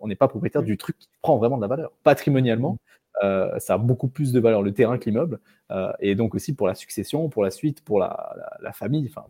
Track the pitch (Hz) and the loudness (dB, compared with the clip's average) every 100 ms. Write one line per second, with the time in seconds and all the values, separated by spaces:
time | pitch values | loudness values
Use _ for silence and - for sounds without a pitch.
0 | 107 95 131 110 110 147 110 101 - - | -6 2 2 2 -2 -2 -2 -4 -6 -12
1 | _ _ 160 135 117 131 101 139 151 _ | _ _ 0 2 2 0 -2 -4 -6 _
2 | 151 139 - 135 127 113 135 113 _ _ | 4 4 4 4 4 2 0 -4 _ _
3 | _ - 101 95 92 - - 95 120 127 | _ -2 0 2 0 -2 0 0 2 2
4 | 131 - 143 123 117 110 101 104 113 123 | 0 -2 0 4 4 4 2 2 2 2
5 | - 107 170 113 _ _ - 95 92 - | 0 0 -2 -4 _ _ -10 -6 -4 -2
6 | 101 98 113 95 - 143 98 98 - - | 0 2 0 -2 -6 -2 -2 -2 -8 -8
7 | 95 147 160 113 98 - 156 143 - 104 | -4 -2 -2 0 0 0 -4 -4 -2 0
8 | 90 - 50 - - - - - 104 151 | 0 -4 -10 -12 -14 -14 -14 -8 -4 -2
9 | 127 - - | -4 -8 -6